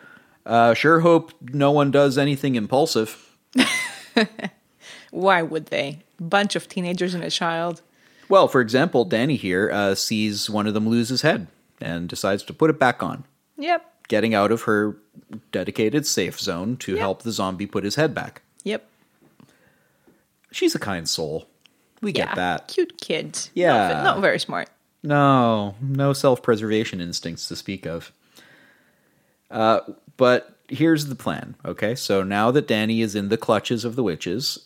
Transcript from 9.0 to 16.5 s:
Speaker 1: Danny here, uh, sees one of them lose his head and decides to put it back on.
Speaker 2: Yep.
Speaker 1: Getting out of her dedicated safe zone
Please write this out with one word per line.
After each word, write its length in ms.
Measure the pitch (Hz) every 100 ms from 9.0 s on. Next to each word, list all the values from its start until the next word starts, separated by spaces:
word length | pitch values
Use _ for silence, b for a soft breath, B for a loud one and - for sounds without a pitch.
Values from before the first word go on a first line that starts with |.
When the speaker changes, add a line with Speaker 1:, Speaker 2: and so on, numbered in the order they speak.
Speaker 1:
Danny 320 | 110 110 135 131
here, 340 | 95 90 104
uh, 220 | 98 101
sees 560 | 98 - 110 107 101 -
one 160 | 104 104
of 80 |
them 140 | 107 110
lose 200 | 117 117
his 140 | 127
head 240 | 151 175 87 _ _ _
and 280 | - 85 85
decides 340 | - 101 101
to 80 | -
put 180 | - 156
it 80 | 151
back 240 | 127 -
on. 220 | 87 - - _ _ -
Speaker 2:
Yep. 320 | 302 339 - _ _
Speaker 1:
Getting 260 | 107 110
out 180 | 107 101
of 100 | -
her 360 | - 104 107 104 _ - _ 110 -
dedicated 540 | 101 92 101 110 143 147
safe 320 | - 90 -
zone 380 | -